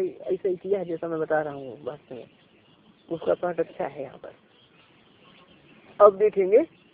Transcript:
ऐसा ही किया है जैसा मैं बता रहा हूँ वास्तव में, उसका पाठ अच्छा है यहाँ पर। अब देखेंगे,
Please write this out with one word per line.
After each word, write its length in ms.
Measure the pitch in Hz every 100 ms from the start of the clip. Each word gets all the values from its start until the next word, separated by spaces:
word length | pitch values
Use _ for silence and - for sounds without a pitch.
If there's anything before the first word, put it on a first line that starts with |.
| 185 -
ऐसा 300 | - 185 196
ही 60 | 180
किया 240 | 185 196
है 60 | 175
जैसा 220 | 165 170
मैं 120 | 160
बता 220 | 156 156
रहा 120 | 151
हूँ 300 | 143 135 120
वास्तव 320 | 151 147 - 127
में, 120 | 135 _ _ _ _ _ _ _ -
उसका 220 | 165 -
पाठ 260 | 170 175 165
अच्छा 260 | 165 - 156
है 180 | 147
यहाँ 140 | 135 113
पर। 140 | - - _ _ _ _ _ _ _ _ - - - - - - - - 208
अब 120 | 190
देखेंगे, 400 | 214 196 185 220 330 _ _